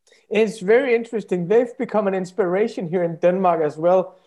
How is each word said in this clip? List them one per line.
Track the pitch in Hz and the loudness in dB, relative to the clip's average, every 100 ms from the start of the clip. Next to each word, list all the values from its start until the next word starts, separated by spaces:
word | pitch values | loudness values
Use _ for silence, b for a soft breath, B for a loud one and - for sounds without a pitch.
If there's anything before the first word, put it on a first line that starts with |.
| _ b b | _ b b
It's | 202 220 - | 0 0 -2
very | 185 233 277 | 2 2 4
interesting. | 233 233 226 190 180 170 | 0 -2 -8 -4 -4 0
They've | 220 247 - | 2 0 -4
become | 220 208 202 | -4 -2 0
an | |
inspiration | 190 180 - 185 180 226 - 175 | -2 -6 -2 0 0 -2 -4 -4
here | 180 | -2
in | 170 165 | -2 0
Denmark | 175 185 185 170 | 0 2 2 2
as | 151 147 | 0 0
well. | 165 185 185 b | 2 2 0 b